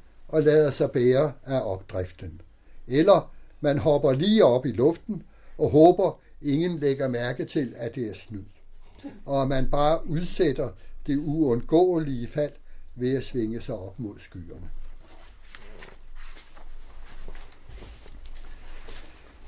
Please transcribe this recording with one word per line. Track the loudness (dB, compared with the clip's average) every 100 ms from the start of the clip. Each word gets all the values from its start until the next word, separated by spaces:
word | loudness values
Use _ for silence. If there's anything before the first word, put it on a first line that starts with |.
| -18 -20 -2
og | 2
lader | 6 6 4
sig | 2 0
bære | 4 4 4 2 -2 -4
af | -2 -2
opdriften. | -4 -6 -6 -6 -8 -14 -14 -20 -20 -20 -16 0
Eller | 4 6 6 2 -12 -18 -4
man | 0 2
hopper | 4 4 4
lige | 2 4 6 6
op | 6 0
i |
luften | 2 2 2 -6 -10 -10 -20 -16 -4
og | 4
håber, | 8 8 8 0 -2 -14 -8
ingen | -2 0 0 0
lægger | 0 0 -2
mærke | -2 -2 -4 -4
til, | -2 -4 -6
at | -8 -6
det | -8
er |
snyd. | -8 -12 -12 -14 -18 -20 -18 -18 -18 -16 -14 -4
Og | 0
at | 2
man | 4 4
bare | 6 4 2 0
udsætter | -2 -2 2 2 2 -4 -8 -12 -8 -2
det | -2
uundgåelige | 0 2 2 2 4 4 6 4 -2 -4 -4
fald | -4 -4 -6 -16 -14 -14 -4
ved | -2 -2
at |
svinge | -2 -4 -4 -4
sig | -8 -8
op | -10 -10
mod | -10 -12
skyerne. | -16 -14 -14 -10 -8 -6 -8 -10 -16 -18 -18 -20 -18 -16 -16 -16 -16 -16 -14 -12 -10 -12 -16 -14 -12 -12 -12 -14 -12 -10 -8 -10 -12 -16 -16 -16 -16 -18 -18 -16 -12 -12 -12 -12 -12 -12 -10 -12 -12 -18 -20 -20